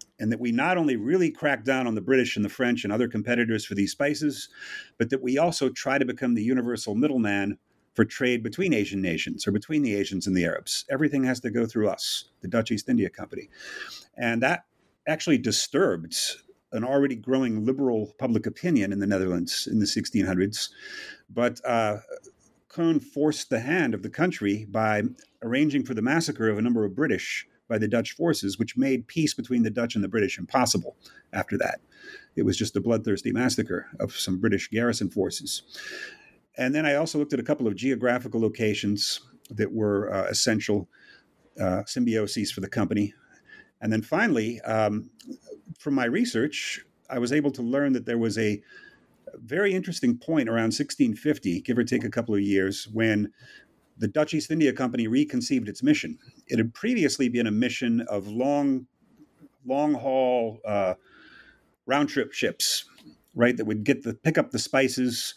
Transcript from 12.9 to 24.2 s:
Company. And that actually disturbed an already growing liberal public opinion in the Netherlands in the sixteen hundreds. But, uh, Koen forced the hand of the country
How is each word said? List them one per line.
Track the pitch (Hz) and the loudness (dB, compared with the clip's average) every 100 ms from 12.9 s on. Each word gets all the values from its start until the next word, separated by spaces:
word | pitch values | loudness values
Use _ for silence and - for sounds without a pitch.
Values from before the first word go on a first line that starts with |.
| 120 92 | 2 0
Company. | - 90 - - - - - - - - - | -4 -12 -12 -14 -18 -16 -14 -14 -16 -18 -4
And | 120 117 | -2 2
that | 131 175 - _ _ _ - | 2 0 -6 _ _ _ -4
actually | 156 - 135 | -2 2 2
disturbed | 120 101 - 139 175 87 82 - - - - _ _ | 2 -2 0 2 2 0 -4 -6 -6 -8 -14 _ _
an | 117 | -4
already | 123 139 139 117 | 0 2 2 0
growing | 113 131 127 110 | 0 0 2 0
liberal | 110 131 135 110 104 - | 0 2 2 0 -2 -4
public | 127 113 - | 0 0 0
opinion | - 180 143 101 | -4 2 2 2
in | 98 | 0
the | 98 | 2
Netherlands | 98 92 87 90 - - | 2 2 0 -2 -4 0
in | 110 | 0
the | 98 | 2
sixteen | 113 104 104 95 | 0 0 0 2
hundreds. | 90 101 107 - - - - - - - | 2 2 0 -8 -10 -18 -16 -16 -18 -8
But, | 117 120 120 | 0 0 0
uh, | 127 117 107 104 - - - - _ _ _ | 0 2 2 -2 -8 -16 -16 -20 _ _ _
Koen | - 165 151 | 0 2 2
forced | - 143 151 147 - | 0 0 0 0 -2
the | 117 | -2
hand | 123 180 139 | 0 2 2
of | 107 | 0
the | 104 | -4
country | - | 0